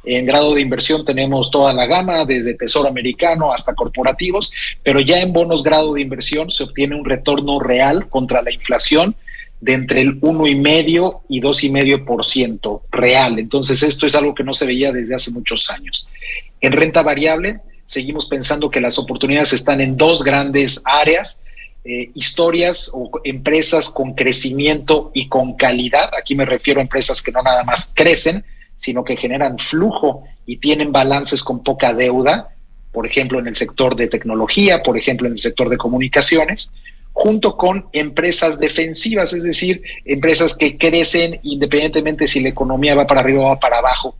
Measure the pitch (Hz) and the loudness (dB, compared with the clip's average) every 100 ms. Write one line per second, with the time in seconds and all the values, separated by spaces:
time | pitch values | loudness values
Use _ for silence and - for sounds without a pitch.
0 | - 123 127 147 147 143 135 127 - 156 | -2 -2 2 4 4 2 0 -2 0 -2
1 | 151 131 135 135 120 143 139 131 123 175 | 0 -2 0 0 0 2 4 4 2 2
2 | 185 170 139 127 117 117 120 151 139 127 | 2 0 0 -2 -2 -4 -2 0 0 0
3 | 120 120 170 165 151 123 - - 120 - | -6 0 0 2 0 0 -4 -4 -4 0
4 | 127 131 180 190 208 - - - 139 139 | -2 0 -2 -2 -4 -8 -10 -4 0 2
5 | 135 175 185 170 170 160 147 156 156 143 | 4 2 2 2 2 0 4 2 2 -2
6 | 135 127 - 151 160 - 135 - 139 147 | -4 -6 -4 -4 -2 -4 -4 -2 -2 -2
7 | 135 131 - 143 143 139 123 123 135 165 | -2 -2 0 0 0 -2 0 2 4 2
8 | - 135 123 123 120 - - 120 - 151 | 0 -4 0 0 0 -6 -2 -2 4 4
9 | 185 - - - - - 117 131 131 135 | 2 -2 -12 -18 -18 -6 -2 -2 0 2
10 | 139 135 151 160 151 139 143 160 156 170 | 2 2 0 2 2 2 4 4 4 2
11 | 180 - - 127 135 139 143 139 135 139 | 2 -2 -8 -2 0 0 0 2 2 2
12 | 135 120 - 135 120 107 107 101 - 123 | 0 -2 -2 0 -2 -2 -6 -8 -4 2
13 | 123 131 127 110 110 143 135 131 151 - | 4 4 2 0 -2 -2 0 0 0 2
14 | 147 147 147 139 131 131 135 127 139 123 | 2 2 0 -2 -6 -2 -2 0 0 -2
15 | 117 127 120 120 110 113 - 92 - - | -4 -6 -6 -6 -6 -4 -6 -8 -8 -10
16 | - - - - - - 135 147 160 165 | -10 -16 -12 -12 -12 -2 2 4 4 4
17 | 151 139 156 160 190 220 - - - 135 | 2 2 0 0 -2 -8 -14 -20 -10 -8
18 | 131 151 - 135 127 147 151 135 123 120 | -6 -6 -4 -4 -2 -2 -2 0 0 -2
19 | 117 123 135 143 147 131 - 139 131 131 | -4 -4 0 0 2 0 0 0 0 4
20 | 156 165 135 139 139 139 135 - 127 143 | 4 4 2 0 2 2 0 -2 0 2
21 | 147 170 202 - - - - - 120 123 | 4 2 -2 -12 -18 -18 -20 -18 -10 -10
22 | 123 - - - 170 170 175 170 - 135 | -8 -8 -6 0 2 4 2 0 -8 -10
23 | 127 156 139 131 139 156 156 160 151 - | -8 -8 -6 -4 0 2 2 0 0 -4
24 | 131 - 123 123 135 135 147 151 - 156 | -6 -2 -2 0 -4 0 0 0 2 2
25 | - 135 135 131 127 113 131 123 123 117 | 2 -6 -2 0 0 0 0 2 2 2
26 | 139 135 - 139 131 127 - 143 131 135 | 2 -4 -4 -2 0 0 0 0 0 -2
27 | 127 127 - 123 127 123 123 120 - - | -2 -4 -2 0 2 2 2 -2 -2 2
28 | 160 165 160 190 - - - - - 123 | 4 4 0 -4 -8 -18 -20 -10 -6 -4
29 | - 120 120 131 139 123 - 156 208 - | -4 -4 -4 -2 -2 -2 -4 0 0 2
30 | 147 127 - - - 123 143 147 147 139 | 0 -2 -12 -18 -12 -4 0 0 2 2
31 | 135 139 135 139 - 123 - 131 127 117 | 2 0 0 -4 -4 -4 -2 0 0 2
32 | 127 127 131 196 - - - - - 117 | 2 2 2 0 -4 -20 -20 -20 -12 -8
33 | 113 139 127 131 120 107 113 - 127 120 | -2 -2 -2 -4 -4 -6 -6 0 0 2
34 | 117 110 117 110 113 - 202 170 - 117 | -2 -2 -4 -2 0 2 4 4 2 0
35 | - 127 123 113 120 - 120 120 117 127 | 0 -2 -2 -2 -4 0 0 0 0 -2
36 | 131 147 139 160 156 - - - - - | 2 2 4 2 2 -2 -10 -16 -20 -20
37 | - - 214 214 202 - 180 190 - 147 | -10 0 2 4 0 2 0 0 -4 -4
38 | 151 135 170 165 165 147 151 - 160 160 | -4 -2 -2 0 0 0 -2 -2 -4 -4
39 | 226 214 175 175 170 156 180 180 - - | -2 0 0 -2 -4 -2 -2 -2 -6 -16
40 | - 139 160 156 160 - 147 - 165 165 | -4 0 2 4 2 2 -2 2 2 2
41 | 160 175 170 160 139 139 139 143 156 151 | 2 0 0 -4 -6 -2 0 0 0 0
42 | 151 151 156 139 131 - 131 131 147 143 | -2 -2 0 0 -2 -2 -2 0 2 4
43 | 139 135 131 135 135 135 127 120 127 127 | 4 4 4 4 4 2 2 2 2 0
44 | 135 - | -4 -10